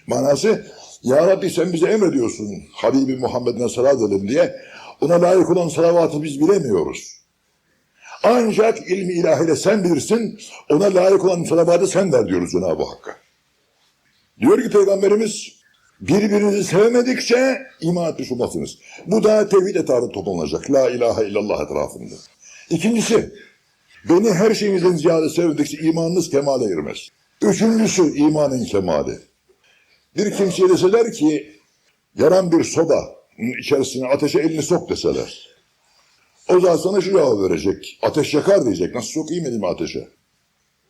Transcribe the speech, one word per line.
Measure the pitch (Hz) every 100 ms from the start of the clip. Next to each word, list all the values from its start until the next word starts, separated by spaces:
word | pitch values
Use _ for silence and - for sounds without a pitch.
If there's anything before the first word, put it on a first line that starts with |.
| -
Manası, | 123 135 143 214 208 - - - -
"Ya | 113 139 175
Rabbi, | 190 190
sen | 170 180
bize | 165 170
emrediyorsun | 214 180 139 110 98 104 90 -
Habibi | - 113 135 131 131
Muhammed'ine | 120 123 123 107 117
salat | 127 127 131
edelim | 107 98 98
diye. | 147 175 - - - - -
Ona | 143 175
layık | 175 185 160
olan | 180 170
salavatı | 147 170 175 160 147
biz | 156 139
bilemiyoruz. | 160 202 135 92 76 - - - _ _ _ _ _ _ _ _ - -
Ancak | 196 247 226 185 220 - -
ilmi | 190 180
ilahiyle | 170 170 160 165 151
sen | 190 208
bilirsin, | 175 151 - 233 220 - - - -
ona | 147 202 185
layık | 185 196 185
olan | 175
salavatı | 160 160 165 175 190
sen | 170 190
ver." | 127 95
diyoruz | 92 87
Cenab-ı | 90 92 80
Hakk'a. | 69 - - - _ _ _ _ _ _ _ _ _ _ _ -
Diyor | 135 -
ki | 220
Peygamberimiz, | 202 196 196 196 214 220 - - _ _ _ _ -
"Birbirinizi | 95 190 214 202 208 202
sevmedikçe | 180 175 226 240 247 - - 240 262 254 - -
iman | 160 175 170
etmiş | 143 127
olmazsınız." | 120 101 82 - - - - 165
Bu | 214
da | 214 214 202
tevhid | 196 185 175
etrafında | 151 127 120
toplanacak. | 101 95 87 78 - -
La | 139 127
ilahe | 120 117 107 104
illallah | 104 104 78
etrafında. | 73 71 71 - 57 - - _ - - -
İkincisi, | 165 220 233 - 220 - - - _ _ _ _ _ -
beni | 175 226
her | 175 214
şeyinizden | 208 202 190 180 170
ziyade | 160 165 160
sevmedikçe | 170 170 147 143 147
imanınız | 160 165 165 175 160
kemale | 139 143 135 110
ermez. | 82 71 - - _ _ -
Üçüncüsü | 208 185 220 226 220 185 156 131
imanın | 151 151 143 127 113
kemali. | 98 90 76 65 57 _ _ _ _ _ _ _ _ _ -
Bir | 208
kimseye | - 190 175 185
deseler | 165 185 226 226
ki, | - 151 147 - - _ _ _ _ _ -
"Yanan | 143 185 180
bir | 165
sobanın | 127 151 160 113 - - _ - 113 120
içerisine | - 139 127 123 127
ateşe | 139 147 170
elini | 160 160
sok." | 139 175 -
deseler, | 90 80 65 58 - - _ _ _ _ _ _ _ _ _ -
o | 180
zaman | 180 160
sana | 180 202
şu | 170
cevabı | 190 139 104 92
verecek, | 82 98 85 - -
"Ateş | 110 151 131
yakar." | 147 160 196 131
diyecek. | 131 - 123
"Nasıl | 113
sokayım | 156 - 175 147
elimi | 117 92
ateşe?" | 92 80 64 - _ _ _ _ _ _ _ _